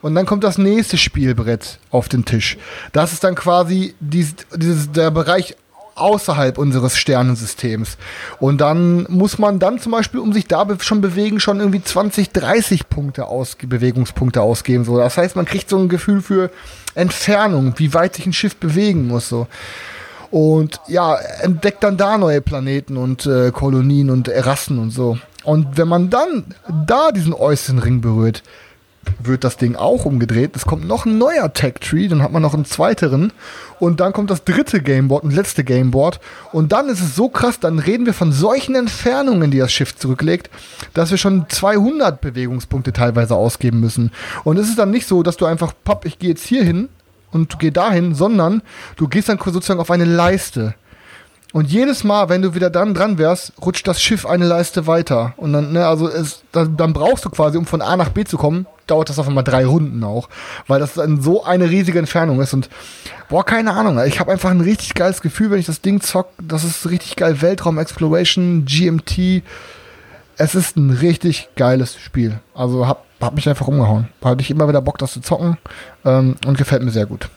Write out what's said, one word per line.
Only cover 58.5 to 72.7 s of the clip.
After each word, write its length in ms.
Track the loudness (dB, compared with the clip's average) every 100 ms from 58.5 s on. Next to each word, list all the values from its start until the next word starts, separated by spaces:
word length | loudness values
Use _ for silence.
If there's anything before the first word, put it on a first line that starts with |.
| -2 -6 -14 -2
dauert 220 | 0 0
das 100 | -2
auf 80 | 0
einmal 160 | 0
drei 220 | 2 2 4
Runden 360 | 2 0 -4 -4
auch. 240 | -6 -8 -16 -16 -16 0
Weil 120 | 0
das 140 | 0
dann 280 | -2 0 2
so 220 | 2 0
eine 260 | 2 2 2
riesige 300 | 2 2 0
Entfernung 400 | 0 0 0 0
ist. 140 | 0
Und, 160 | -2 -4 -12 -20 -20 -20 -20 -2
boah, 180 | -2 0
keine 280 | 0 0
Ahnung. 260 | 0 2 2 0
Ich 160 | 0
hab 80 | 0
einfach 200 | 0 2
ein 120 | 2
richtig 320 | 2 0 -2
geiles 260 | -2 0 0
Gefühl, 320 | -4 -2 0
wenn 80 | 0
ich 60 | -2
das 160 | -4
Ding 180 | 0 0
zock. 300 | 0 -4 -4 -10
Das 220 | -6 -4
ist 260 | -4 -4 -4
richtig 280 | -4 -4 -2
geil. 240 | 0 2
Weltraum, 380 | 0 0 -2 -2
Exploration, 840 | -4 -2 0 2 2 2 2 2
G 240 | 2 2 2
M 160 | 0
T. 400 | -2 0 2 0 -2 -20 -20 -20 -20 -20 -20 -20 _ -2
Es 180 | 0 0
ist 220 | 0 2
ein 120 | 2
richtig 600 | 4 2 2 0 -2 -6 0
geiles 400 | 2 2 0 -6
Spiel. 400 | -8 -2 -2 -4 _ -6
Also 320 | -2